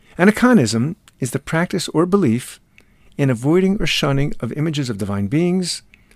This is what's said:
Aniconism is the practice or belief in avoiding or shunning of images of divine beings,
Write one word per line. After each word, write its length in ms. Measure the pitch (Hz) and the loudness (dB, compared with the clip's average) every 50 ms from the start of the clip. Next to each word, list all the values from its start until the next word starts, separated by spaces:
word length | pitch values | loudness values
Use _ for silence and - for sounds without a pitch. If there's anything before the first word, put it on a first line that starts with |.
| _ _ - - | _ _ -2 2
Aniconism 760 | 175 208 208 - 240 247 247 185 123 104 113 113 123 160 - - _ _ _ - | 4 4 4 4 4 4 6 4 4 4 0 0 -2 -2 -6 -10 _ _ _ -8
is 100 | 135 123 | -6 -6
the 80 | - 139 | -6 -6
practice 500 | - - 165 160 180 - - 175 - - | -6 -4 -2 -2 -2 -2 -2 -4 -4 -2
or 140 | - 156 175 | 0 0 2
belief 540 | 180 190 202 180 117 110 127 - - - - _ _ _ _ _ _ _ _ _ _ _ | 2 2 2 2 2 0 0 -4 -8 -16 -20 _ _ _ _ _ _ _ _ _ _ _
in 140 | - 143 135 | -2 0 0
avoiding 500 | 123 110 127 147 165 185 190 190 196 214 | 0 0 0 2 2 4 2 2 2 0
or 60 | 165 | -2
shunning 480 | 147 - - - 143 139 139 143 151 - - | -2 -2 -2 0 0 0 0 0 -2 -4 -6
of 100 | - 110 - | -8 -6 -6
images 360 | 147 151 165 147 147 135 123 | -4 -4 -4 -2 -4 -4 -4
of 80 | 107 98 | -4 -6
divine 300 | 104 95 101 101 101 95 | -4 -4 -4 -2 -2 -2
beings, 540 | 135 156 175 175 180 185 180 165 - - - _ _ _ _ _ _ | 0 0 0 0 0 -2 -2 -4 -8 -10 -14 _ _ _ _ _ _